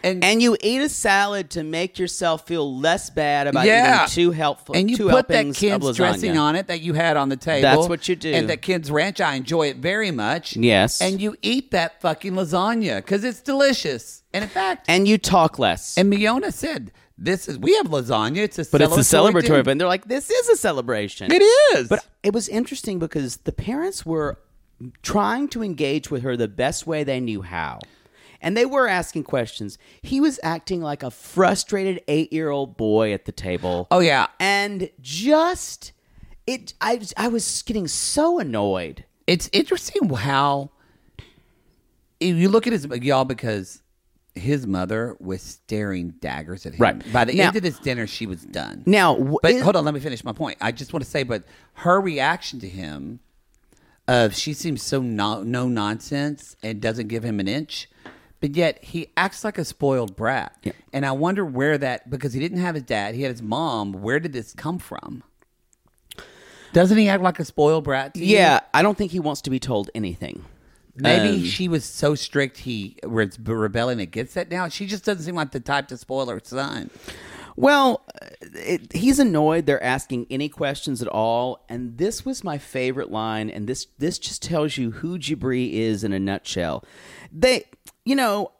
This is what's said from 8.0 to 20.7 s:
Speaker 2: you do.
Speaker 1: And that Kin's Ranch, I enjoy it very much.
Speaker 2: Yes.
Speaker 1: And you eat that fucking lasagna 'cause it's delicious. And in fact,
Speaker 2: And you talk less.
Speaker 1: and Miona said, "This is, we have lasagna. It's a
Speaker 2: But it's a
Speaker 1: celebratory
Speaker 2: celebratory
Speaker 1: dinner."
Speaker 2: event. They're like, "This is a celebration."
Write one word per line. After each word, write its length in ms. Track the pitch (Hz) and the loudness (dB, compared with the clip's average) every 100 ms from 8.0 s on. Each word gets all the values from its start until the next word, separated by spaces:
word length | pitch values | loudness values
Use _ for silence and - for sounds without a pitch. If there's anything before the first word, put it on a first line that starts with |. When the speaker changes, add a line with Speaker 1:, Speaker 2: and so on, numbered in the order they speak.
| - | -2
Speaker 2:
you 80 | 180 | -4
do. 160 | 139 | 0
Speaker 1:
And 160 | 165 151 | 0 0
that 140 | 160 | -2
Kin's 280 | - 180 143 | -2 -2 0
Ranch, 300 | 151 185 - | 0 0 0
I 140 | 170 | -2
enjoy 320 | 135 127 165 147 | -2 -2 0 0
it 80 | 127 | -2
very 340 | 147 208 208 | -2 -2 -2
much. 460 | 135 104 165 - 117 | -2 -2 -2 -4 0
Speaker 2:
Yes. 460 | 117 101 110 - | 4 6 4 2
Speaker 1:
And 180 | 185 190 | -2 0
you 160 | 214 - | -4 -4
eat 300 | 202 254 262 | -2 -2 0
that 280 | 190 165 - | -2 -2 -2
fucking 320 | 175 156 196 | -4 -2 -4
lasagna 720 | 185 175 180 202 233 196 101 | -4 -2 0 0 0 -2 -4
'cause 200 | - 202 | -2 -2
it's 160 | 240 220 | -2 -6
delicious. 800 | - 269 277 262 156 120 - - _ | -4 2 2 2 -2 -6 -10 -20 _
And 100 | 185 | -8
in 40 | 208 | -4
fact, 380 | 359 381 359 - | -2 -2 -2 2
Speaker 2:
And 180 | 180 202 | 4 6
you 120 | 214 | 4
talk 400 | - 185 160 - | 4 4 4 2
less. 400 | 110 85 - - | 0 0 -2 2
Speaker 1:
and 120 | 196 | 2
Miona 420 | 202 214 254 392 | 4 2 0 -2
said, 400 | - 320 269 110 _ _ - | -4 -6 -6 -10 _ _ -8
"This 300 | 117 185 - | -4 -4 -4
is, 100 | 139 | -4
we 160 | 302 427 | 2 2
have 100 | 226 | 2
lasagna. 500 | 147 120 131 110 165 | -2 0 0 2 0
It's 200 | 208 - | -2 -4
a 40 | 160 | 2
Speaker 2:
But 100 | 143 | 4
it's 140 | 147 165 | 6 6
a 40 | |
Speaker 1:
celebratory 320 | 127 160 196 | 6 8 8
Speaker 2:
celebratory 100 | 180 | 6
Speaker 1:
dinner." 160 | 156 147 | 6 4
Speaker 2:
event. 200 | 127 139 | 4 2
They're 80 | 180 | 2
like, 180 | 190 208 | 0 -2
"This 240 | 262 - | -6 0
is 180 | 494 466 | 0 4
a 60 | 453 | 2
celebration." 720 | 208 | 2